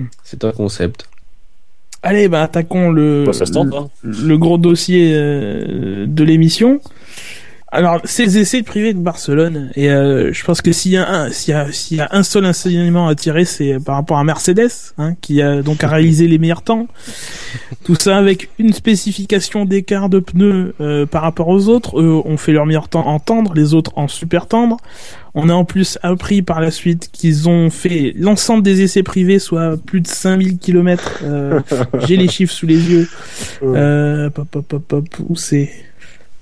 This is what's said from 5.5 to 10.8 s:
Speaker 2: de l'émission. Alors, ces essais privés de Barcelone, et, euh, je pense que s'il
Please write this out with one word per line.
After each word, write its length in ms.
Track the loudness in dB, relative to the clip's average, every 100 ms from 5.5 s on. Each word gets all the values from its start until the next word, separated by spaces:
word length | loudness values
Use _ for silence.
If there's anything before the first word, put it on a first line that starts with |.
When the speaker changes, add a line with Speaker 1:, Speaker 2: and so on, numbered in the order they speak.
| -6 -6 -6 -4 -4 -2
Speaker 2:
de 180 | 2
l'émission. 560 | 4 6 4 4 2 2 -2 -20 -18 -18 -16 -16 -18 -18 -6
Alors, 300 | 0 2 0 -2
ces 320 | 0 2 4
essais 260 | 2 0
privés 300 | -2 -2 -2
de 60 | -2
Barcelone, 720 | -4 -4 0 2 2 -2 -6 0
et, 140 | 2
euh, 420 | 4 4 2 0
je 100 | -2 -2
pense 160 | 2
que 100 | 2
s'il 220 | 2